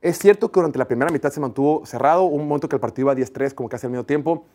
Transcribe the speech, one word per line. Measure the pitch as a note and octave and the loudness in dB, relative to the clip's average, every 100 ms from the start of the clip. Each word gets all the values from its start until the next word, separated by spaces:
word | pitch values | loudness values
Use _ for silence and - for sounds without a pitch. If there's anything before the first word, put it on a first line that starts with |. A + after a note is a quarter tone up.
Es | F3 E3 | -2 2
cierto | G3 G#3 A3 | 4 4 4
que | - | 2
durante | E3 C3 | 0 0
la | B2+ | -2
primera | A#2+ D3+ | 0 0
mitad | D#3 C#3+ | 0 -2
se | D3+ | -4
mantuvo | C#3 A#2 C#3 D#3 | -6 0 0 0
cerrado, | - B2 C3 E3+ | -2 0 2 4
un | F#3 D3 D3+ | 4 0 -2
momento | D3 - | -4 -2
que | C3+ | -4
el | |
partido | A#2+ - C3+ | -4 -2 0
iba | |
diez | C3+ B2+ | 0 -2
tres, | - C3+ | -4 -6
como | - A#2+ | -4 -10
casi | B2 B2 | -8 -8
al | |
medio | B2 A#2 | -8 -4
tiempo. | D3 D3 E3 A2 | -4 -2 -6 -6